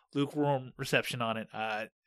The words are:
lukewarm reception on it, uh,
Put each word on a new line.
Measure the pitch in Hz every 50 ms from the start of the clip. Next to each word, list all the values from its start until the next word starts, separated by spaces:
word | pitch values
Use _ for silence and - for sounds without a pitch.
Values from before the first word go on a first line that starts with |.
| _ _ -
lukewarm | 143 143 135 - 151 143 143 143 131 127 123 -
reception | - 135 - 147 127 110 - - 123
on | 117 113 110
it, | 113 107 - -
uh, | 107 110 110 107 107 113 110 _ _ _